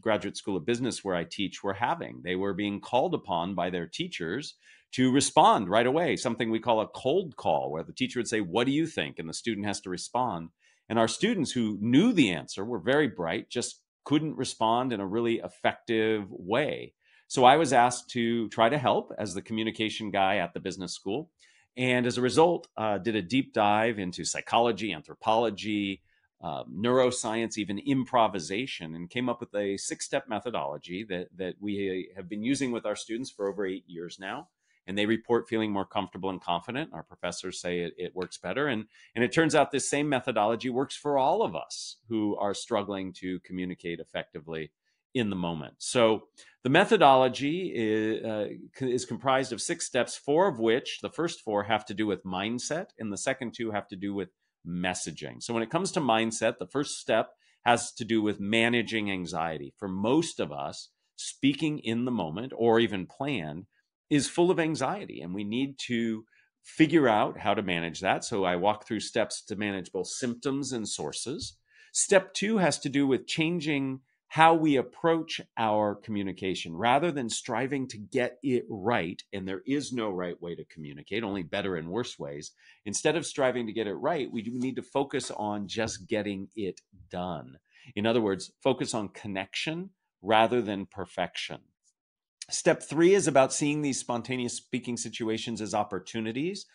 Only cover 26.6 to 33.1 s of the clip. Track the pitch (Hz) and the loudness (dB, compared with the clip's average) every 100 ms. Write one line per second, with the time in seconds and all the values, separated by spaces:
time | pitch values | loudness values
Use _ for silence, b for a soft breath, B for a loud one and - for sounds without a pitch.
26.6 | 60 73 117 131 127 - 113 113 113 110 | -8 -2 2 4 4 2 -2 -2 -2 -4
27.6 | 98 101 143 135 123 123 107 98 78 98 | -4 -4 -2 -2 2 4 4 0 -6 -6
28.6 | 131 - 82 82 87 123 123 117 120 104 | -6 -8 -10 -10 -8 -4 -4 -4 -6 -4
29.6 | 101 98 - 160 - 139 - 104 123 104 | -4 -4 -6 -8 -6 -6 -4 -6 -4 -6
30.6 | 71 76 85 90 110 90 90 87 92 85 | -6 -8 -10 -10 -6 -8 -8 -8 -8 -6
31.6 | 104 101 98 92 82 98 87 104 113 139 | -6 -4 -4 -4 -8 -14 -12 -6 -2 -2
32.6 | 135 113 107 107 - | -2 -4 -4 -6 -6